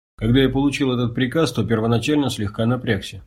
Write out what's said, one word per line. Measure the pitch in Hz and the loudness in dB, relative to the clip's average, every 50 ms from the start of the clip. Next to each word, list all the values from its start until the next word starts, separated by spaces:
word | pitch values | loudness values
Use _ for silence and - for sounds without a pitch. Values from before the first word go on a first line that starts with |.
| _ _ _ - | _ _ _ -2
Когда | 107 113 120 135 | 2 4 4 6
я | 135 127 | 4 4
получил | 120 135 143 143 143 - 143 131 | 2 2 0 0 0 0 0 0
этот | 123 120 123 120 120 | 0 0 -2 -2 -2
приказ, | 127 131 123 127 160 160 147 | -2 -2 0 0 0 0 0
то | - 120 104 | 0 -2 -2
первоначально | 110 117 110 110 113 117 117 117 147 151 147 139 123 | 0 0 0 2 2 0 0 0 0 0 0 0 0
слегка | - - 104 101 - - 113 | -2 -4 -6 -6 -4 -2 -2
напрягся, | 117 127 127 - 123 107 92 - - - 95 - | 0 -2 0 -2 -2 -2 -2 -4 -8 -14 -16 -18